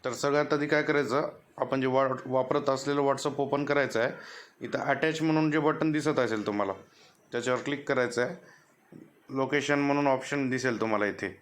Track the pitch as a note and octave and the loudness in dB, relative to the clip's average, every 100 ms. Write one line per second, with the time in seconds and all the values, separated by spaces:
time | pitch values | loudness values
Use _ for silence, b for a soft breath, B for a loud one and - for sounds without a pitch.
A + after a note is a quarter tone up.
0 | C3 A#2 C#3+ C#3+ D3 D3+ D3 D3+ D3 D3 | -6 -2 0 2 2 0 2 0 2 2
1 | C3 C3 - - _ - B2+ C3+ C3 C3 | 2 0 -2 -8 _ -6 -2 0 2 2
2 | C3+ B2+ - C3 B2+ C#3+ C#3 C3+ C#3+ C#3+ | 2 -2 -2 -2 2 0 0 -2 0 0
3 | C#3 C3+ D3+ C3 C#3 C#3 C#3+ C#3+ C3 A2+ | 2 0 -2 -2 -2 0 2 2 2 2
4 | B2 - B B B B A#2 - C#3 C#3 | 0 -2 B B B B -6 -4 0 2
5 | D#3+ D#3+ D#3+ D#3 D#3 D#3 D3+ D#3 D#3 D3+ | 2 0 2 2 2 2 2 2 0 0
6 | D3 C3+ A#2+ A2 G#2 G#2 G2 F#2+ - b | 0 2 2 0 -2 -2 -2 -4 -10 b
7 | b b _ A#2+ A#2+ B2+ A#2 C#3 C#3+ C3 | b b _ -4 0 -2 -2 -6 -2 0
8 | B2 A#2+ B2 F3 B B B B _ - | 2 0 -2 -4 B B B B _ -20
9 | - _ _ C3+ C3+ D3 C3+ D3 C#3+ C#3+ | -20 _ _ -4 0 0 2 2 2 2
10 | C#3+ C3 - C#3+ C3+ B2+ B2+ A2 A2 G#2+ | 2 0 -2 -4 -2 0 0 0 0 2
11 | G#2 F#2+ G2 F#2+ | 0 -2 -6 -8